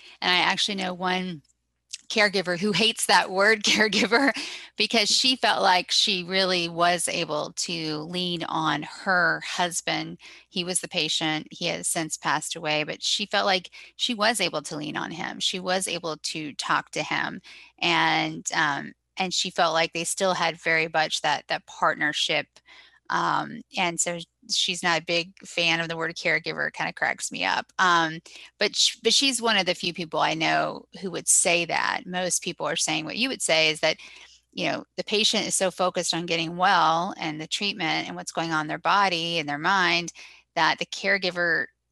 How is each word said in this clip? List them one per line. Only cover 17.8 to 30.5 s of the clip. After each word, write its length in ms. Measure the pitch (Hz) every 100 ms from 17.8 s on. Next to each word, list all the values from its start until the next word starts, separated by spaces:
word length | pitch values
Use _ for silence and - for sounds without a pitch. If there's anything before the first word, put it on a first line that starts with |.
| 175 165 160 156 156 156 -
um, 400 | - 151 143 - - _ -
and 160 | 185
she 160 | - 185
felt 220 | - 170
like 200 | 160 165
they 120 | 165 170
still 280 | - 196 165
had 240 | 170 160
very 280 | 170 160 165
much 280 | 160 160 -
that, 240 | 151 139 -
that 180 | 156 -
partnership. 800 | - 165 - 151 - - 151 139 - - - - _ -
Um, 520 | 170 170 151 147 156 - -
and 220 | 175 170
so 200 | 175 175 165 _ -
she's 280 | - - 175
not 200 | 180 165
a 40 | 170
big 280 | 170 175 - -
fan 360 | - 170 165
of 80 | 165
the 80 | 165
word 180 | 165 170
caregiver. 520 | 180 160 160 151 147
It 40 |
kinda 200 | - 165
cracks 360 | - 127 - -
me 120 | -
up. 220 | - 170 - -
Um, 420 | 185 170 165 160 - - - -
but 180 | 208 -
sh-, 220 | - -
but 100 | 226
she's 280 | 214 269 226
one 160 | 226 208
of 80 | 180
the 100 | 175
few 180 | 180
people 260 | 170 160 156
I 120 | 156
know 520 | 160 160